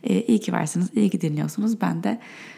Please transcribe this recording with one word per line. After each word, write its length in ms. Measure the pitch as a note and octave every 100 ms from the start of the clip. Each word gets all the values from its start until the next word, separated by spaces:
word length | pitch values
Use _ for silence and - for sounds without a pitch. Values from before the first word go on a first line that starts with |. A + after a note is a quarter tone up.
E, 180 | - F#3+
iyi 180 | A#3 A3
ki 120 | -
varsınız, 440 | F3+ D#3+ E3+ F#3 -
iyi 140 | G3+
ki 100 | F3
dinliyorsunuz. 600 | D#3+ D3+ D3+ - G#3+ A3+
Ben 220 | F3+ E3
de 180 | G3+ A#3 - - -